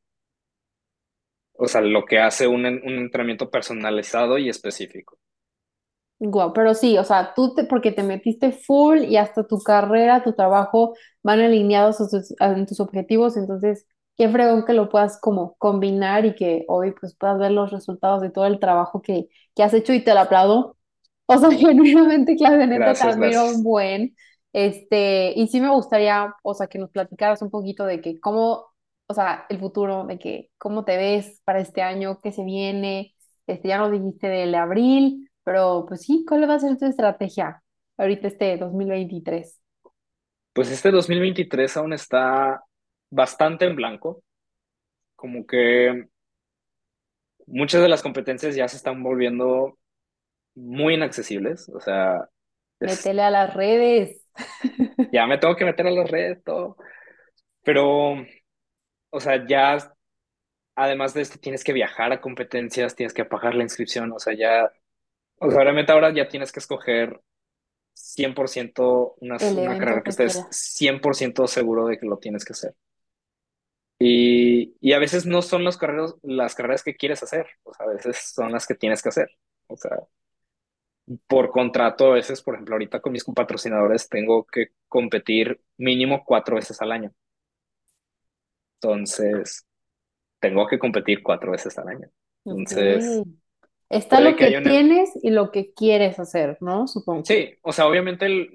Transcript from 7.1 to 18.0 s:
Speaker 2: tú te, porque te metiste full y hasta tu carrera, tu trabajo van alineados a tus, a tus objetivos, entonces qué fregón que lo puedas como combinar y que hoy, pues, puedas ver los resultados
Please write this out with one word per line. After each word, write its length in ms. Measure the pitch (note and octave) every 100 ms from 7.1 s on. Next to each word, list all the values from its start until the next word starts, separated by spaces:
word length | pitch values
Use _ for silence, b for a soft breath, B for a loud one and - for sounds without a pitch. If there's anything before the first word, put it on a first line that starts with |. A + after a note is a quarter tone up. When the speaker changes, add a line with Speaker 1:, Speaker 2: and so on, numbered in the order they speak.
| G3 F#3
Speaker 2:
tú 220 | - B3+ B3+
te, 80 |
porque 280 | - B3 A3
te 120 | G#3
metiste 480 | G3 F#3+ A#3 A3+ C4+
full 480 | - - C#4 D4 D#4
y 180 | B3+ G#3+
hasta 300 | G#3 - G#3
tu 120 | G#3
carrera, 580 | - G#3 G3+ A3+ A#3 B3
tu 100 | B3
trabajo 600 | A3 F#3+ G3 G3 A3+ A3+ A#3 B B
van 160 | G3+ G#3+
alineados 600 | A#3 A3 G3+ G3+ G#3 G#3+
a 80 | G3+
tus, 280 | G3+ F#3 -
a 240 | G3 F#3+ G3
tus 140 | -
objetivos, 560 | G3 G3 F#3 A3 A#3 A#3
entonces 500 | G3 F#3+ G#3 G3+ _ _ _ -
qué 120 | A3+
fregón 340 | A#3+ A#3+ A3+
que 100 | A3
lo 140 | A#3 G#3
puedas 300 | G#3 G#3 G#3
como 360 | - G3 E3+ -
combinar 720 | G#3 G3+ G3 G3 F#3+ G3+ A3
y 100 | G#3
que 280 | F3+ E3 E3
hoy, 240 | F3+ F#3 F#3+
pues, 160 | F#3 -
puedas 240 | G3 G3
ver 120 | G3
los 200 | G3+ G3
resultados 500 | G3+ - F#3